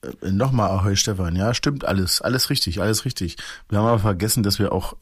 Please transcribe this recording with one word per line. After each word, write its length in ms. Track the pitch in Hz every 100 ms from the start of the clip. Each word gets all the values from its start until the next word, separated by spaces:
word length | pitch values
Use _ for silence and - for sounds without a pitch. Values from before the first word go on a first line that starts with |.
| - -
Äh, 80 | 92
nochmal 400 | 98 135 127 95
Ahoi, 240 | 92 98
Stefan. 400 | 95 - 95 85
Ja, 200 | 90 107
stimmt 300 | 123 147 139
alles. 360 | - 98 92 -
Alles 280 | 104 127 -
richtig, 300 | 139 - 90
alles 240 | 101 107
richtig. 320 | 131 - 90 - - - -
Wir 100 | 104
haben 60 | 113
aber 120 | 113
vergessen, 460 | 104 90 107 120
dass 160 | 101 95
wir 100 | 98
auch, 220 | 92 - -